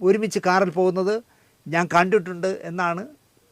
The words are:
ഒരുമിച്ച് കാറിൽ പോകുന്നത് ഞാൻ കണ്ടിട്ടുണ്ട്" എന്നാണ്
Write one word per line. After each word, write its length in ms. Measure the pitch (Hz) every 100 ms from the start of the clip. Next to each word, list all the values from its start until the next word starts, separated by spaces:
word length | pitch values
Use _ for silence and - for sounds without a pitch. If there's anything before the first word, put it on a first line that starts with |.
ഒരുമിച്ച് 380 | 185 208 214 190
കാറിൽ 300 | 180 185 190
പോകുന്നത് 460 | 165 185 180 190 220 - _ _ _ 147
ഞാൻ 180 | 165 170 170
കണ്ടിട്ടുണ്ട്" 520 | 185 208 175 175 190 196
എന്നാണ് 400 | 170 175 175 170 269 294 _ _ _